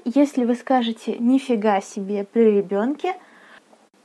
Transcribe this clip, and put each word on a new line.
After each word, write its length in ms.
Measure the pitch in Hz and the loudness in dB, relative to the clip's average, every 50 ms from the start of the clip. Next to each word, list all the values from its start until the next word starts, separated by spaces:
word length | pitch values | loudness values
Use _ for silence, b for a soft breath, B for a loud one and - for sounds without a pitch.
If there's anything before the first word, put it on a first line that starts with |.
| - | -6
если 400 | 240 226 277 294 277 - 269 240 | -2 2 2 2 2 2 -2 -2
вы 100 | 226 247 | 0 -2
скажете 600 | 240 - - 269 254 233 226 226 - - 233 202 - | -4 -2 0 0 0 0 -2 -4 -6 -8 -8 -6 -2
«нифига 600 | 233 240 262 262 262 - 240 220 202 220 202 190 | 0 2 2 2 2 0 -2 0 0 0 0 0
себе» 440 | - - - 214 196 190 208 202 202 | -2 -6 -10 -10 -8 -6 -6 -6 -6
при 340 | - _ 233 233 220 208 202 | -4 _ 4 4 4 4 2
ребенке, 580 | 196 180 202 196 220 254 294 - - 359 370 370 B B B B B B B B B _ _ _ _ _ _ _ | 0 0 -2 -2 -2 -2 -4 -4 -6 -6 -6 -8 B B B B B B B B B _ _ _ _ _ _ _